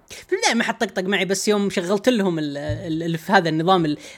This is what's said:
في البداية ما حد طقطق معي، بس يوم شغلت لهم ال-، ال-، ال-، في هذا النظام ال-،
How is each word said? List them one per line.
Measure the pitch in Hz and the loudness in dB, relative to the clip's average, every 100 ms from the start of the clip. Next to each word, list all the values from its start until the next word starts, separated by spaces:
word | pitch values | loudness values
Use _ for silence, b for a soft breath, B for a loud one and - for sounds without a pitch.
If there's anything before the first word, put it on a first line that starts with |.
| _ | _
في | - - | -20 -6
البداية | 392 453 | 0 2
ما | 233 | 2
حد | 226 226 | 0 -2
طقطق | 214 196 | -4 -2
معي، | 185 196 | -2 0
بس | 185 196 - | 0 0 0
يوم | 208 202 | 0 0
شغلت | 190 175 202 226 | -2 -2 0 2
لهم | 240 196 165 | 2 2 0
ال-، | 151 143 | -4 -6
ال-، | 147 156 180 160 | -6 -6 -4 -4
ال-، | 165 165 | -2 -4
في | - | 2
هذا | 196 170 | 2 4
النظام | 156 160 190 | 0 4 4
ال-، | 160 147 B | 2 -2 B